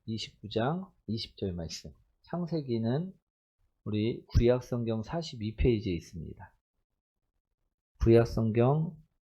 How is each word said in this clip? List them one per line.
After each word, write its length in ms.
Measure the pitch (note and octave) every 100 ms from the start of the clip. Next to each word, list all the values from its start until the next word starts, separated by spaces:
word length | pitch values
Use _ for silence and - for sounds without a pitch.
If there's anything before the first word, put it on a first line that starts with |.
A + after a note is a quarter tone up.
| -
이십구 420 | A2 - - G#2
장 400 | G#2+ B2 F3 F#3+ _ -
이십 300 | A2+ - -
절 160 | G2
말씀. 400 | F2 D#2+ - - - _ _
창세기는 880 | - E3+ E3+ E3 C3 A2+ A2+ C3+ F#3+ - _ _ _ _ _ _
우리 400 | - G#2+ A2 - -
구약 380 | - A#2 B2
성경 380 | B2+ B2 A2+ A2+
사십이 500 | A2 E3+ D#3+ B2 G#2 -
페이지에 380 | C3+ A2+ G2+
있습니다. 580 | E2+ - E2+ D2+ - F#2+ _ _ _ _ _ _ _ _ _ _ _ _ _ _ -
구약 260 | A#2 A2+ A#2
성경 680 | - A2+ A2+ B2 D3+ D#3+ - - _ _